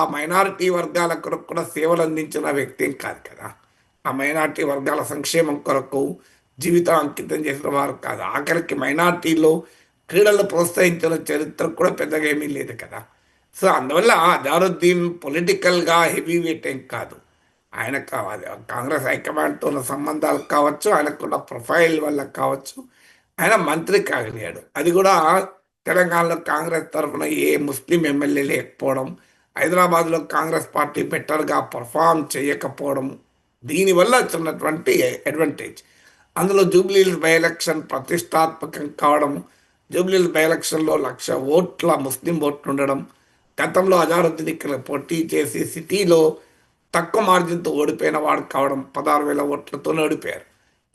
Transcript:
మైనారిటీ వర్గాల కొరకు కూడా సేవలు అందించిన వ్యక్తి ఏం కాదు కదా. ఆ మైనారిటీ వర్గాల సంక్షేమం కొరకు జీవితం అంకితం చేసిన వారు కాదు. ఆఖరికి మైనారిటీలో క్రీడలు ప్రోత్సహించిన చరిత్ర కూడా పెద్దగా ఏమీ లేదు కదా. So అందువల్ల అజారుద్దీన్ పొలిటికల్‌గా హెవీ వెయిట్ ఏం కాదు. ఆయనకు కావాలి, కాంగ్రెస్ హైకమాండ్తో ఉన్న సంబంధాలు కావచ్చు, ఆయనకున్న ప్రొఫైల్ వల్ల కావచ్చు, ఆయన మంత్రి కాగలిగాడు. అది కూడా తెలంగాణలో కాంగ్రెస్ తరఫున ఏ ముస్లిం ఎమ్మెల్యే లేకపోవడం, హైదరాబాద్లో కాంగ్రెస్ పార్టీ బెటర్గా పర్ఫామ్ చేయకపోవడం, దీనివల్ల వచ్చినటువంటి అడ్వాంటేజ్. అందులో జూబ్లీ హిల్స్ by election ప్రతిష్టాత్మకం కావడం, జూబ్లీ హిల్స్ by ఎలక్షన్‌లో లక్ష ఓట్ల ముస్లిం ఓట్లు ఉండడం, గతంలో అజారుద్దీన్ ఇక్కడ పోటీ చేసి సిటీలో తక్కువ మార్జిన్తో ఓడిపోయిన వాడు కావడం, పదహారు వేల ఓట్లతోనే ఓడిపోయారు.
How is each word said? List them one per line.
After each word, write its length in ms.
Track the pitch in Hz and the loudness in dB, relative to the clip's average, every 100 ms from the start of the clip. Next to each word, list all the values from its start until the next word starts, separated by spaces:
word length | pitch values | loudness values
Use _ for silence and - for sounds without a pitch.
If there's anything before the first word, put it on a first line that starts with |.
| 160 | 0
మైనారిటీ 540 | 143 151 185 196 185 185 | -2 -2 0 0 0 0
వర్గాల 440 | 175 165 170 170 | 0 -2 -2 0
కొరకు 340 | 160 170 160 - | -2 -6 -8 -6
కూడా 160 | 165 | -6
సేవలు 380 | 165 - 160 170 | -6 -2 0 2
అందించిన 500 | 160 156 151 151 151 | 2 -2 -6 -4 -2
వ్యక్తి 320 | 139 127 - 143 | -2 -4 -4 -6
ఏం 60 | |
కాదు 300 | 135 107 - - | -4 -10 -10 -16
కదా. 180 | - 107 - _ _ _ _ 147 | -16 -16 -16 _ _ _ _ -6
ఆ 20 | |
మైనారిటీ 520 | 135 143 156 156 151 | -4 -2 0 -2 -2
వర్గాల 400 | 151 139 139 147 | -2 -2 -2 -4
సంక్షేమం 520 | 127 147 139 165 160 143 | -4 -6 -2 0 0 -2
కొరకు 600 | 147 135 131 139 143 180 _ _ _ - | -2 -2 -2 -4 -4 -6 _ _ _ -8
జీవితం 360 | 151 175 170 160 | 2 2 4 2
అంకితం 500 | 147 - - 156 151 | 2 -6 -6 -4 -4
చేసిన 240 | 139 - | -4 -2
వారు 220 | 139 143 | -2 -2
కాదు. 300 | 123 135 113 | -6 -8 -8
ఆఖరికి 540 | 90 120 147 165 170 143 | -6 -6 -2 -2 -2 -4
మైనారిటీలో 880 | 135 147 175 175 170 160 156 165 - _ _ _ _ | -2 2 2 2 0 4 4 2 -2 _ _ _ _
క్రీడలు 340 | 165 208 202 | 4 6 6
ప్రోత్సహించిన 680 | 196 160 170 170 180 165 160 | 2 2 0 4 2 2 0
చరిత్ర 520 | 160 - 147 156 - 131 | -2 -2 -4 -4 -4 -6
కూడా 240 | - 175 | 0 0
పెద్దగా 340 | - 151 156 | 0 -4 -2
ఏమీ 240 | 151 147 151 | 0 -2 -4
లేదు 240 | 139 135 | -6 -8
కదా. 320 | 117 - 104 - _ _ _ _ - | -12 -14 -16 -18 _ _ _ _ -2
So 60 | 185 | 0
అందువల్ల 440 | 156 131 156 226 | 2 2 2 4
అజారుద్దీన్ 1040 | 202 165 160 135 160 185 170 175 180 175 170 | 6 4 2 2 2 2 2 2 2 0 -6
పొలిటికల్‌గా 800 | 139 151 175 196 180 180 160 170 | -6 -4 0 0 2 2 4 4
హెవీ 360 | 165 - 147 170 | 4 0 -2 -2
వెయిట్ 280 | 165 156 156 | -2 -4 -6
ఏం 140 | 131 127 | -8 -10
కాదు. 240 | 117 90 - _ _ _ _ _ - | -10 -10 -14 _ _ _ _ _ -8
ఆయనకు 360 | 117 135 - | -6 -6 -6
కావాలి, 300 | 135 101 104 - - - | -8 -8 -8 -12 -14 -10
కాంగ్రెస్ 320 | 120 127 151 | -8 -4 -2
హైకమాండ్తో 640 | 131 139 - 151 151 147 156 | -2 -4 -4 -2 -2 -2 -2
ఉన్న 140 | 143 | -2
సంబంధాలు 560 | 123 143 147 151 151 147 | -4 -6 -4 -2 0 -2
కావచ్చు, 540 | 143 147 147 147 208 | 0 2 2 0 2
ఆయనకున్న 440 | 180 147 147 - 143 | 2 2 -4 -4 -6
ప్రొఫైల్ 640 | - 123 113 151 165 160 | -6 -14 -2 2 2 2
వల్ల 220 | 151 143 | -2 -4
కావచ్చు, 600 | 135 - 135 135 - - - _ _ _ _ - | -6 -4 -4 -4 -8 -18 -20 _ _ _ _ -2
ఆయన 160 | 170 214 | 2 2
మంత్రి 460 | 160 156 165 196 | 2 -2 2 0
కాగలిగాడు. 580 | - 139 110 113 90 - - - | 2 -4 -4 -8 -10 -12 -12 -2
అది 140 | 160 | 2
కూడా 560 | 175 190 180 160 190 190 - _ _ - | 4 6 6 4 2 0 -10 _ _ -2
తెలంగాణలో 500 | 180 180 170 170 165 | 2 2 2 0 -2
కాంగ్రెస్ 580 | 165 151 165 165 160 | -2 -4 -2 -4 -4
తరఫున 300 | 156 151 156 | -4 -4 -4
ఏ 340 | 151 151 147 151 | -4 0 2 0
ముస్లిం 480 | 143 135 - 170 156 | -2 -6 0 0 2
ఎమ్మెల్యే 380 | 143 143 143 | 0 0 0
లేకపోవడం, 720 | - 131 - _ 135 135 139 180 _ _ _ - | 0 -2 -6 _ -2 -2 -4 -12 _ _ _ -4
హైదరాబాద్లో 640 | 147 180 180 170 165 165 | 0 4 4 4 2 -2
కాంగ్రెస్ 480 | - 151 160 165 - - | -2 -4 0 -2 -2 -2
పార్టీ 280 | 147 - | -2 -2
బెటర్గా 560 | - 160 131 156 147 147 | -4 -4 -2 -2 0 -2
పర్ఫామ్ 800 | 139 123 120 151 165 160 143 143 | -2 -8 -6 2 4 4 0 -4
చేయకపోవడం, 800 | 143 147 135 131 143 135 135 127 _ _ _ _ 120 | -2 -2 -6 -8 -4 -4 -6 -10 _ _ _ _ -6
దీనివల్ల 520 | 147 196 175 196 254 | 0 4 4 6 4
వచ్చినటువంటి 1040 | - 170 160 151 151 156 - 185 127 123 - | 2 -2 -4 -4 -4 -2 0 2 2 -2 -6
అడ్వాంటేజ్. 560 | 151 156 139 110 - _ _ _ _ _ - | 0 -2 -2 -12 -14 _ _ _ _ _ -2
అందులో 260 | 180 196 | 2 4
జూబ్లీ 400 | 180 175 190 196 | 6 4 4 4
హిల్స్ 160 | 185 165 | 4 4
by 200 | 160 165 | 2 4
election 420 | 165 165 - 156 | 2 -2 -4 -4
ప్రతిష్టాత్మకం 1080 | 151 135 127 170 - 160 160 - 151 151 147 - | -4 -8 -4 -4 0 2 2 0 -12 -10 -12 -2
కావడం, 420 | 147 147 143 147 - _ _ _ _ | 2 2 2 -2 -10 _ _ _ _
జూబ్లీ 260 | 160 185 190 | -2 2 2
హిల్స్ 140 | 175 | 2
by 80 | 156 | 4
ఎలక్షన్‌లో 580 | 160 160 - 160 156 156 | 2 2 -2 -2 0 0
లక్ష 340 | 131 123 - | -2 -6 -4
ఓట్ల 640 | 151 135 160 180 - 165 143 | -4 2 2 2 -2 0 0
ముస్లిం 440 | 135 131 - 165 | 0 -6 -4 -2
ఓట్లు 300 | 147 147 - | -2 -4 -6
ఉండడం, 360 | 139 139 139 - _ _ _ _ - | -2 -2 -2 -6 _ _ _ _ -4
గతంలో 340 | 156 175 190 185 | 0 2 4 4
అజారుద్దీన్ 520 | 156 170 170 160 160 | 4 2 2 0 -6
ఇక్కడ 260 | 160 147 135 | -6 -6 -6
పోటీ 540 | 127 143 143 165 160 | -6 -8 -4 -4 -2
చేసి 320 | 156 151 135 - | -2 -2 -4 -6
సిటీలో 720 | - 160 196 185 165 156 160 - _ _ _ _ 170 | -8 -6 -2 4 6 4 0 -14 _ _ _ _ -2
తక్కువ 260 | 170 220 | 0 0
మార్జిన్తో 500 | 208 185 170 170 165 | 4 4 4 -2 -4
ఓడిపోయిన 460 | 147 147 - 156 156 | -2 -2 0 0 0
వాడు 240 | 151 147 | 0 -2
కావడం, 400 | 139 135 139 139 131 - | -2 -2 0 -2 -6 -6
పదహారు 260 | 151 147 | 0 0
వేల 180 | 147 147 | 0 -2
ఓట్లతోనే 640 | 143 143 - 143 147 160 | -2 -4 -8 -8 -4 0
ఓడిపోయారు. 380 | 151 151 - - - _ _ _ _ | 0 -2 -6 -10 -12 _ _ _ _